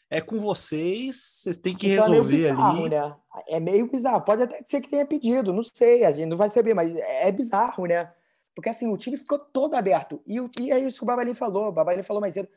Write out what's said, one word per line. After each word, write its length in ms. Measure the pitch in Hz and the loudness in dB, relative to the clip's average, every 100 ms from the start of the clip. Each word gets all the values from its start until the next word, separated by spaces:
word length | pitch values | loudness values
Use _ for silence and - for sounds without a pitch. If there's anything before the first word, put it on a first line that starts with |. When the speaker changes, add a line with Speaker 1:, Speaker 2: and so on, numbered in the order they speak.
| _ | _
Speaker 1:
é 120 | 214 | -6
com 180 | - 220 | -4 -6
vocês, 800 | 208 - - 156 170 214 262 254 | -4 -4 -6 -4 -4 -4 -8 -10
vocês 400 | - - 185 170 | -14 -10 -8 -6
têm 180 | 185 185 | -6 -2
que 160 | 196 | 2
Speaker 2:
Então 140 | 196 214 | 4 6
é 40 | |
meio 120 | 151 | 6
Speaker 1:
resolver 280 | 135 147 156 | 6 2 2
Speaker 2:
bizarro, 300 | 131 - 170 | 4 2 2
Speaker 1:
ali." 80 | 160 | 0
Speaker 2:
né? 260 | 151 147 - _ - - | -2 -4 -10 _ -18 -6
É 120 | 165 | -4
meio 300 | 165 202 240 | 2 2 2
bizarro. 320 | 262 254 202 | -2 0 0
Pode 200 | 196 214 | 2 2
até 200 | 240 - | 0 -4
ser 160 | - 285 | -4 -4
que 80 | 277 | -2
tenha 180 | 285 285 | -2 0
pedido, 460 | 302 233 254 196 | 0 0 0 0
não 100 | 185 | -2
sei, 420 | 233 - 240 240 | -4 2 6 6
a 80 | 185 | 6
gente 160 | 143 160 | 2 -2
não 80 | 170 | 0
vai 120 | 208 | 2
saber, 260 | 240 220 | 4 2
mas 200 | 190 165 | 2 0
é, 340 | 165 95 131 185 | -2 -4 0 0
é 40 | |
bizarro, 540 | 196 233 196 233 - 175 | 0 -2 0 0 -2 -2
né? 260 | 170 170 _ _ _ _ - | -2 -2 _ _ _ _ -8
Porque, 140 | 226 | -8
assim, 200 | 226 233 | -4 -4
o 60 | 202 | -4
time 220 | 254 269 | -6 -10
ficou 200 | - 285 | -4 -6
todo 360 | - 262 302 | -4 -2 0
aberto. 480 | 269 190 160 - 147 - | 0 2 0 0 -12 -8
E, 140 | 226 | -8
o, 100 | 247 247 | -6 -6
e 140 | 262 | 0
é 60 | 262 | 0
isso 200 | 269 - | 0 -4
que 60 | |
o 20 | 226 | -2
Babalinho 280 | 247 240 | -2 -2
falou, 320 | 226 233 185 214 | -4 -4 -2 -2
o 60 | |
Babalinho 300 | 160 156 196 | 0 0 0
falou 200 | 190 208 | -2 -4
mais 100 | 202 | -4
cedo. 160 | 180 190 | -6 -10